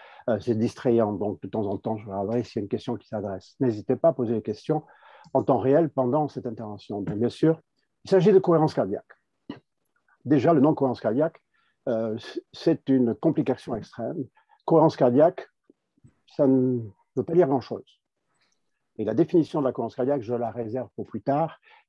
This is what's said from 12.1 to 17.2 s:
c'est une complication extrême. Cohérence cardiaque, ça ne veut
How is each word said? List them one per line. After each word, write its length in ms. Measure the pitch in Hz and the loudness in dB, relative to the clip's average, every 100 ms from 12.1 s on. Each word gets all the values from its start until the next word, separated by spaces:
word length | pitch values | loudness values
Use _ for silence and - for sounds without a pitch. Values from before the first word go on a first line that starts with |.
| 113 - - - | -6 -10 -14 -14
c'est 380 | - - 160 - | -6 -2 0 2
une 240 | 135 120 | 2 2
complication 600 | 110 165 151 135 127 - | 0 0 0 -2 -4 -4
extrême. 520 | 117 - - 117 165 123 _ _ _ - | -10 -10 -10 -10 -8 -12 _ _ _ 0
Cohérence 300 | 165 156 - | 4 4 4
cardiaque, 520 | 131 123 160 - - _ _ _ _ _ - _ _ | 2 6 4 2 -14 _ _ _ _ _ -20 _ _
ça 200 | - 143 | 0 2
ne 340 | 135 127 123 113 - _ | 4 2 -2 -6 -16 _
veut 60 | - | -8